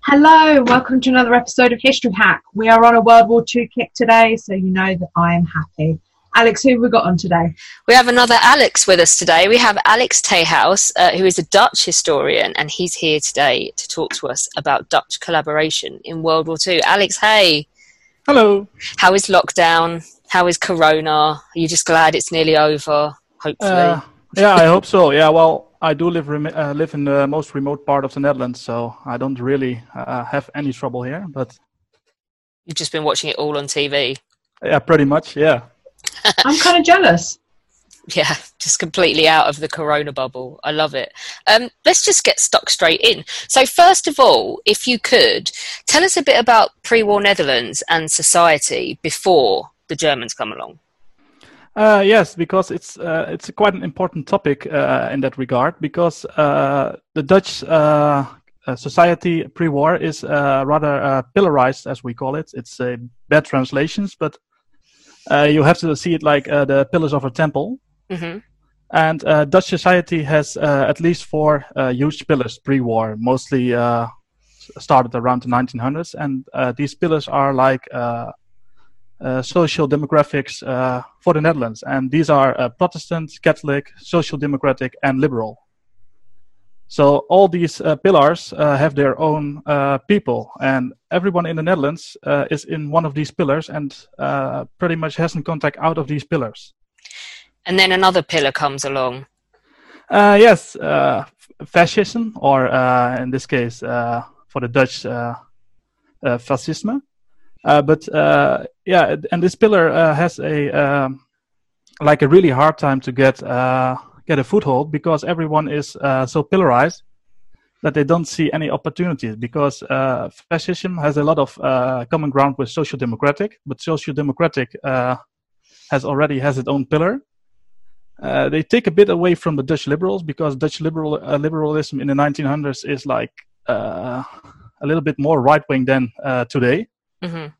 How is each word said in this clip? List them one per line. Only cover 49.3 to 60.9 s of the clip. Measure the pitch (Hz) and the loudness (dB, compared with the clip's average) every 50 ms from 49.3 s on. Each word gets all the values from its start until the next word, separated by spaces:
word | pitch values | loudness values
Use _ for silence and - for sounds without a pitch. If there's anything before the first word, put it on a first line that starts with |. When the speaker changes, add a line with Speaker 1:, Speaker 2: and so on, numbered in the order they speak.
| 180 151 127 104 95 - - - _ _ _ | 4 4 4 4 2 0 -2 -8 _ _ _
Speaker 2:
the | _ 165 | _ -8
Germans | 151 165 156 139 127 120 113 - | -2 -2 -2 -2 -2 -6 -12 -10
come | - 113 107 | -10 -8 -10
along. | 101 - 60 60 - _ _ _ _ _ _ - _ _ _ _ _ _ _ _ _ _ _ _ _ | -8 -12 -14 -16 -18 _ _ _ _ _ _ -20 _ _ _ _ _ _ _ _ _ _ _ _ _
Speaker 3:
Uh, | 208 214 220 214 202 202 | 2 4 4 6 6 4
yes, | 196 220 220 180 - - | 4 4 4 4 2 -2
because | 175 170 160 - 190 180 - | -6 -6 -2 0 -2 -2 -2
it's, | - 175 - - - - | -6 -10 -10 -14 -14 -12
uh, | - 170 160 165 - | -8 -6 -4 -4 -6
it's | - 165 165 - - | -6 -10 -12 -12 -16
quite | - - 208 208 185 | -4 0 0 0 0
an | 185 175 | -2 -10
important | 175 - - 185 180 - 165 135 | -10 -6 -6 -6 -6 -6 -10 -6
topic, | - - - _ 147 139 - - - | -4 -4 -2 _ -2 -4 -4 -6 -6
uh, | 156 143 139 135 131 127 120 120 | -4 -2 0 0 0 -2 -2 -4
in | - 139 | -4 -4
that | 131 135 - | -4 -4 -4
regard, | - 131 120 131 - 131 156 170 _ | -6 -6 -4 -2 0 0 0 -2 _
because, | 151 147 - 170 175 170 160 - - - - | -10 -8 -2 -2 -2 -2 -2 -6 -16 -8 -2
uh, | - 151 143 143 147 143 139 139 139 135 - - - _ _ _ | 0 0 2 2 0 0 0 0 -2 -2 -4 -6 -12 _ _ _
the | 156 | -6
Dutch, | 139 139 185 196 190 - - - - | 0 2 2 2 2 0 -12 -12 -4
uh, | - 165 160 151 151 151 147 147 147 143 139 135 - - _ _ _ _ _ _ | 0 2 2 4 4 4 2 2 2 0 0 -2 -6 -12 _ _ _ _ _ _
uh, | - 127 | -10 -10
society | 117 - 143 - - 170 175 170 165 - 180 170 165 - | -8 -8 -4 2 4 4 4 4 0 -2 -4 -2 -2 -4
pre-war | 139 _ - 170 160 143 139 143 156 180 | -8 _ -4 -4 -2 0 0 0 0 0
is, | 165 - 160 147 - - | 0 -2 -6 -6 -8 -6
uh, | 139 147 147 143 139 139 135 135 | -4 -2 0 0 0 0 0 0
rather, | 135 147 156 151 147 | 0 0 0 0 0